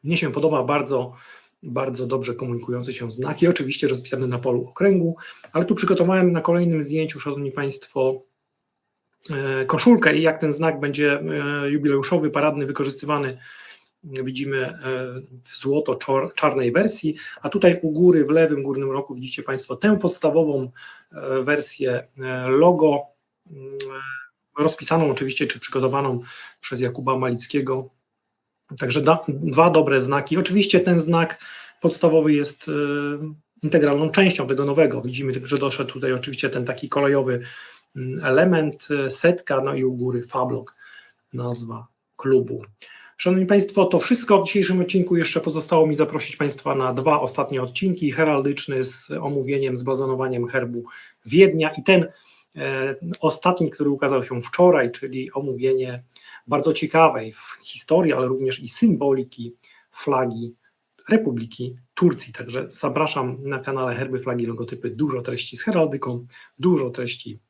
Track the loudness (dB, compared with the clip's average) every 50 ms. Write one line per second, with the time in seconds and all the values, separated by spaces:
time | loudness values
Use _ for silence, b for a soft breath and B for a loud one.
0 | -2 -2 -2 -2 -2 -2 -2 0 0 2 2 0 0 0 0 -2 0 0 -2 -2
1 | -2 -4 B B B B B B B B B _ -16 -8 -6 -4 -4 -4 -6 -6
2 | -6 -4 -4 -4 -4 -4 -6 -6 -6 -6 -6 -6 -6 -6 -6 -6 -6 -8 -10 -10
3 | -10 -10 -8 -6 -6 -6 0 2 4 4 4 2 -2 -4 -4 -2 -2 -2 -2 -2
4 | -4 -6 -6 -4 -4 -4 -4 -2 -2 0 -2 -2 -2 -6 _ 2 4 4 4 4
5 | 2 0 -2 B B B B B B B -2 -2 2 2 0 0 2 2 4 4
6 | 4 4 4 6 4 4 4 2 2 2 2 2 4 2 2 0 -2 -2 -2 -2
7 | -2 -4 -6 -8 -8 -6 -6 -4 -6 -6 -4 -4 -4 -4 -6 -8 -12 -8 _ 0
8 | 0 0 0 -2 -10 _ _ _ _ _ _ _ _ _ _ _ _ _ _ _
9 | _ _ _ _ _ -4 -2 -2 -2 -2 -2 -2 0 0 0 4 6 6 6 8
10 | 6 4 4 4 2 2 2 2 -2 -2 -2 0 0 -2 -2 -2 -4 -4 -2 0
11 | 0 0 0 0 -4 -6 -6 -4 -4 -4 -4 -4 -4 -2 -2 0 0 0 0 0
12 | 0 0 0 0 0 0 -2 0 0 0 0 -2 -6 -6 -4 -4 -4 -4 -4 -8
13 | -6 -4 -4 -2 -4 -6 -8 -10 B B B B B B B B B B B _
14 | -20 -14 -10 -8 -8 -8 -6 -6 -6 -4 -4 -4 -4 -6 -8 -10 -8 -6 -6 -6
15 | -6 -8 -10 -14 -16 -18 -20 -20 _ -18 -16 -8 -4 0 0 0 0 0 -4 -4
16 | -2 0 0 0 0 -2 -4 0 0 2 2 2 0 2 2 2 2 2 0 0
17 | -2 -4 -4 B B B B B -10 -4 -2 6 6 6 6 6 0 -2 2 6
18 | 6 8 8 6 4 4 6 4 4 4 2 -2 -2 -4 -2 -2 -2 -2 -2 -4
19 | -4 -6 -10 -12 -10 -10 -10 -10 -8 -6 -6 -6 -6 -8 -6 0 2 2 2 4
20 | 2 -2 -2 2 0 2 4 4 2 2 0 -2 -4 -6 B B B B B B
21 | B B -16 -12 -6 -4 -2 -2 0 0 0 0 0 -4 -6 -4 -2 -2 -2 -2
22 | -6 _ _ -10 -8 -6 -6 -4 0 2 4 6 6 6 6 6 4 4 4 2
23 | -2 -8 _ _ _ _ _ _ _ _ -20 -18 -16 -14 -12 -10 -10 -10 -10 -12
24 | -12 -14 -14 -16 B B _ _ _ _ _ 0 0 0 0 -2 -4 0 2 2
25 | 2 2 0 -2 -4 -4 -2 -2 -2 -4 -4 -6 -8 -4 -2 0 0 0 0 0
26 | -2 -2 -2 -4 -8 B B B B B B B -12 -10 -4 -4 -4 -4 -4 -4
27 | -2 -2 0 0 0 -2 -2 -2 -4 -2 -2 -2 -2 0 -4 -4 -6 -10 _ _
28 | _ _ _ _ _ _ _ _ _ _ _ _ _ _ -10 -6 -4 -2 -2 2
29 | 4 4 2 2 0 -6 -6 -4 -4 -2 4 6 6 8 8 6 4 4 2 2
30 | 2 2 -2 -2 -2 -2 -2 -2 0 2 2 2 2 4 4 4 4 6 4 4
31 | 4 2 2 2 2 0 -2 B B B B B B B B B 0 0 0 4
32 | 4 6 6 6 6 6 4 2 2 -2 -6 _ -10 -6 -4 -4 -2 -2 -2 -2
33 | -4 -4 -6 -6 -8 -10 -12 -14 _ _ _ _ -4 2 4 4 4 6 4 2
34 | 2 2 4 4 4 4 4 0 -2 -2 0 0 0 0 4 4 4 4 2 -2
35 | -6 -6 -6 -4 -4 -4 -4 -6 -4 -2 -2 0 0 -2 -2 -4 -6 -8 -6 -6
36 | -4 -2 -2 -2 -4 -8 -8 -6 -6 -4 -4 -4 -4 -4 -6 -8 -8 -4 -2 0
37 | 2 4 2 2 2 0 -2 -4 -4 -10 B B B B B B B B _ -10
38 | -8 -8 -8 -4 -2 2 4 4 4 4 4 2 2 0 -4 -8 -8 -4 -4 -2
39 | -2 -2 -2 2 2 2 2 2 -2 -2 -2 -2 0 -2 -2 0 -2 -2 -2 -2
40 | -4 -2 -2 -4 -6 -6 -4 -4 -2 -2 -4 -6 -8 -12 B B B B B B
41 | B B B B _ _ -10 -8 -6 -6 -6 -6 -8 -10 -12 -14 -16 _ _ _
42 | _ _ _ -6 0 4 4 4 4 0 -8 -10 -12 -16 _ B B B B B
43 | B B B B 0 2 2 2 4 4 4 4 4 4 2 2 2 4 4 2
44 | 2 2 0 0 4 4 4 4 4 2 2 0 2 2 2 2 0 2 2 0
45 | 2 4 2 2 2 0 -2 -2 -2 -2 -4 -4 -2 2 4 4 6 4 4 2
46 | 0 0 0 -6 -6 -6 -4 -4 -2 -2 -2 -4 -4 -2 0 0 0 0 -2 0
47 | 2 2 2 2 2 -2 -2 -4 -4 -2 -2 -4 -4 -4 -4 -2 0 0 0 0
48 | -2 -2 0 2 2 2 2 2 0 0 -2 -4 -6 -6 -4 -2 -2 -4 -4 -8
49 | -10 -10 -10 -8 -6 -4 -4 -4 -2 -2 -2 -2 -2 -2 -4 -4 -2 -2 -2 -2
50 | 0 -2 -2 -2 -2 -4 -2 -4 -4 -2 -2 -4 -4 -4 -8 -10 -10 B B B
51 | B B B B _ 0 6 6 6 8 6 2 -2 -2 -2 -2 2 4 4 4
52 | 4 0 B B B B B B B B _ -8 -6 -4 -4 -4 -4 -4 -6 -8
53 | -8 -10 -8 -2 -2 -2 -2 2 0 0 2 2 -2 -4 -2 -2 -2 -2 0 0
54 | 0 0 0 0 -2 -2 -8 -8 -8 -8 2 6 6 6 8 6 4 0 -2 -6
55 | -10 -8 -8 -8 -8 -8 -8 -8 -6 -6 -6 -2 0 0 0 0 -2 -4 -8 -12
56 | -14 _ B B B B B B B -2 -2 0 2 0 0 0 -4 0 4 6
57 | 6 6 4 0 -8 -10 -14 -16 -20 -20 -20 -18 -16 -8 -6 -6 0 2 2 2
58 | 4 2 2 0 0 -2 -2 -2 -2 -4 -4 -6 -6 -6 -2 2 2 2 4 2
59 | 2 0 0 0 -2 -6 -10 -14 -14 -14 -14 _ b b b b b b _ -8
60 | -4 -2 0 0 0 -2 -4 -6 -10 -12 -12 _ _ _ _ _ _ _ _ _
61 | _ 0 2 2 2 0 -4 -4 -8 -10 -10 -12 -12 -12 -12 -16 _ _ _ 2
62 | 2 2 2 2 -10 -14 -12 -14 -14 -8 -8 -8 -8 -8 -10 -6 -6 -4 -2 -2
63 | -2 -2 -2 -4 -4 -4 -6 -8 -8 -8 -8 -8 -6 -6 -4 -4 -4 -4 -4 -4
64 | -6 -6 -6 -6 -4 -4 -4 -4 -4 -6 -6 -8 -8 -10 -10 -8 -8 -10 -4 -2
65 | -2 -2 -2 -4 -6 -6 -8 -8 -8 -10 -10 -6 -4 0 2 2 2 2 0 -6
66 | -6 -6 -8 -8 -10 B B B B B B _ 2 2 2 2 0 -2 -4 -6
67 | -8 -8 -8 -10 -12 -16 -16 -18 _